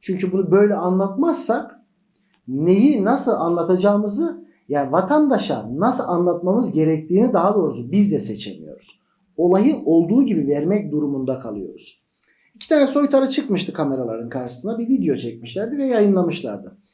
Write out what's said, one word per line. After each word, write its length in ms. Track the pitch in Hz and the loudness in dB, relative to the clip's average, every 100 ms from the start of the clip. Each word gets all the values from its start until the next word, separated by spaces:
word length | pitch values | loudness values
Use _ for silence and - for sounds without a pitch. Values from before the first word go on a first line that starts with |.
Çünkü 300 | - 180 185 | -6 -4 -2
bunu 200 | 190 175 | 0 4
böyle 240 | 190 208 196 | 4 4 2
anlatmazsak 1040 | 180 185 196 196 330 285 - 247 - - _ _ _ _ _ _ - | 0 0 0 0 0 0 -2 -2 -4 -18 _ _ _ _ _ _ -8
neyi 580 | 135 165 196 277 254 196 | -2 2 4 4 4 2
nasıl 260 | 269 254 | 0 0
anlatacağımızı, 1120 | 196 170 170 165 185 202 208 208 202 339 - - _ - | -2 0 -2 0 2 2 2 0 -2 -4 -6 -16 _ -4
yani 220 | 143 135 | -2 0
vatandaşa 880 | 160 185 302 294 233 - 123 107 139 | 0 2 2 2 2 -2 -6 -6 -2
nasıl 240 | 226 - - | -2 -2 -2
anlatmamız 640 | 175 180 175 180 220 202 | 0 0 0 0 0 0
gerektiğini 600 | 156 156 160 156 180 240 | 0 2 0 0 2 2
daha 220 | 196 185 214 | 2 2 2
doğrusu 360 | 151 117 120 | 0 -4 -2
biz 200 | 190 202 | 2 2
de 80 | 147 | 0
seçemiyoruz. 800 | - 101 104 80 78 - _ _ _ _ _ - | -4 -10 -10 -14 -16 -20 _ _ _ _ _ -2
Olayı 380 | 175 190 254 - - | 2 4 4 2 2
olduğu 400 | 165 165 247 240 | 4 4 2 2
gibi 220 | 170 139 | 2 0
vermek 440 | 143 160 208 151 | 0 0 -2 -2
durumunda 480 | 151 143 139 131 127 | -4 -2 -4 -4 -6
kalıyoruz. 600 | 117 104 90 76 - _ _ _ _ _ _ - | -6 -10 -12 -14 -20 _ _ _ _ _ _ -12
İki 140 | - | 0
tane 180 | 302 269 | 2 4
soytarı 420 | 285 285 277 269 | 2 2 2 2
çıkmıştı 440 | 285 - 175 - | -2 -2 -2 -4
kameraların 560 | - 143 131 120 113 117 | -4 -4 -2 -6 -6 -8
karşısına, 500 | 131 123 - 202 233 | -8 -8 -10 -8 -6
bir 80 | 226 | 0
video 260 | 262 170 117 | 0 0 -2
çekmişlerdi 600 | 117 110 120 190 226 285 | -4 -10 -10 -8 -6 -4
ve 80 | 269 | 0
yayınlamışlardı. 920 | 226 208 190 170 151 120 101 - - _ | 2 4 4 0 -2 -8 -10 -14 -20 _